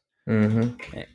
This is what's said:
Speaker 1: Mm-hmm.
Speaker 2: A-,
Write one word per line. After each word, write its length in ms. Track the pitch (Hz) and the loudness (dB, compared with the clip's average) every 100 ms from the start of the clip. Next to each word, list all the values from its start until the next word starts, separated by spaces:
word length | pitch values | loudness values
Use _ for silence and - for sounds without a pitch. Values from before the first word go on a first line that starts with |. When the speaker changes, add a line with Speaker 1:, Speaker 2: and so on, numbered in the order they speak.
| _ _ - | _ _ -2
Speaker 1:
Mm-hmm. 680 | 110 107 110 120 123 - - | 2 4 2 0 -4 -14 -14
Speaker 2:
A-, 80 | - | -6